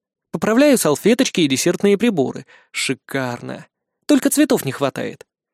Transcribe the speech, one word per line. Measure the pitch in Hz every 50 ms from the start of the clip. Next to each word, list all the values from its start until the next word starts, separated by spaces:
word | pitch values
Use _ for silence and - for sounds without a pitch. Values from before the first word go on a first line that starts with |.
| _ _ _ _ _ _
Поправляю | - 170 - 208 226 277 294 302 262
салфеточки | - - 156 143 - - 196 247 - 254 - - 196
и | 160
десертные | 139 135 120 - 175 175 - - 202 202
приборы. | 196 220 240 196 151 127 123 - - - - - _ _ _
Шикарно. | - - - - 131 - _ - - 139 131 123 120 120 127 127 131 151 - _ _ _ _ _ _ _ _
Только | - 294 262 - 277
цветов | - 285 302 - - - -
не | 139
хватает. | - - 139 135 - - 123 98 - - - _ _ _ _ _